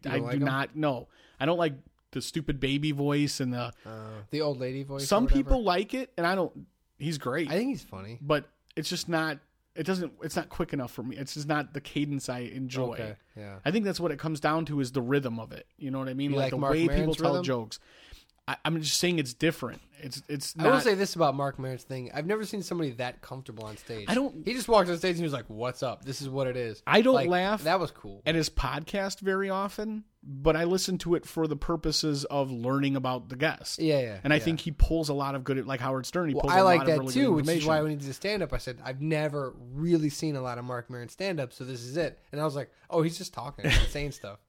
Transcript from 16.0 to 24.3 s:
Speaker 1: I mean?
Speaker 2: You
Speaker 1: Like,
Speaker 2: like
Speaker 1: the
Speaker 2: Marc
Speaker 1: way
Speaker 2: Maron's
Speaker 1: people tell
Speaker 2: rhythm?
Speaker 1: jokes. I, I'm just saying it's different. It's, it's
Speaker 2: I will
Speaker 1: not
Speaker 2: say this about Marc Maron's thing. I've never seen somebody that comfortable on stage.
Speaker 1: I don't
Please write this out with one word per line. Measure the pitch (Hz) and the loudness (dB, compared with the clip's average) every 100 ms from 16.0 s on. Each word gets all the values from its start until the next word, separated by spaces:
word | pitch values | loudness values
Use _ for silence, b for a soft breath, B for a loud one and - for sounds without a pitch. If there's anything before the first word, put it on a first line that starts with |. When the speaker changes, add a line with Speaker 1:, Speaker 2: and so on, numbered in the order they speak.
| 131 | -4
Speaker 1:
I | |
mean? | 131 143 | -4 0
Speaker 2:
You | 139 | 0
Speaker 1:
Like, | |
Speaker 2:
like | 131 | 0
Speaker 1:
the | 127 | 0
Speaker 2:
Marc | 139 | 2
Speaker 1:
way | 156 170 | 2 4
Speaker 2:
Maron's | 143 | 4
Speaker 1:
people | 156 156 | 2 2
tell | 151 | 2
Speaker 2:
rhythm? | 139 | 2
Speaker 1:
jokes. | 131 123 110 - b b b b b _ - | 0 -2 -4 -12 b b b b b _ -10
I, | 139 156 | -4 -2
I'm | 165 | -2
just | 151 - | 0 2
saying | 180 165 | 2 2
it's | 127 | -2
different. | 120 156 156 120 - - 143 | 0 0 0 -8 -10 -18 -16
It's, | 135 139 - | -12 -12 -8
it's | 143 - 160 | -8 -6 2
Speaker 2:
I | |
will | 190 | 6
Speaker 1:
not | 262 | 6
Speaker 2:
say | 247 | 6
this | 196 196 170 | 4 0 2
about | 151 | 2
Marc | 135 139 139 | 2 -4 -4
Maron's | 131 127 | -8 -8
thing. | - 131 123 | -8 -10 -8
I've | 143 165 | -6 -2
never | 214 | -2
seen | 202 208 | -2 -6
somebody | 170 175 147 | -4 -2 -4
that | 117 123 - | -4 -6 -8
comfortable | - 131 131 110 | -14 -14 -12 -12
on | 107 104 | -12 -14
stage. | - 113 101 | -10 -8 -2
Speaker 1:
I | |
don't | 233 277 | 0 0